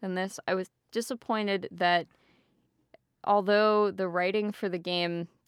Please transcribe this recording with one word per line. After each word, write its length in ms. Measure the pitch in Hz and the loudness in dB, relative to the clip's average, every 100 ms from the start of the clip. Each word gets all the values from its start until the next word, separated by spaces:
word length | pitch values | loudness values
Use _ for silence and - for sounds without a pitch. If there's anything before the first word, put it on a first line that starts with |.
than 140 | 190 185 | -6 -4
this. 240 | 190 - - | -4 -6 -4
I 80 | 185 | -4
was 140 | 185 _ _ | -4 _ _
disappointed 760 | 226 233 247 - 220 208 196 185 | -6 -6 -6 -4 -2 0 -2 -4
that 360 | 170 175 175 165 _ _ _ _ _ _ _ _ - _ _ | -2 2 2 0 _ _ _ _ _ _ _ _ -20 _ _
although 680 | - 202 196 208 214 214 208 | 0 2 4 4 6 4 2
the 160 | 190 190 | 0 -2
writing 440 | 175 180 208 208 | 0 0 0 -2
for 180 | 202 202 | -4 -4
the 80 | 175 | -4
game, 500 | 175 175 170 170 170 _ | -4 -2 0 -2 -6 _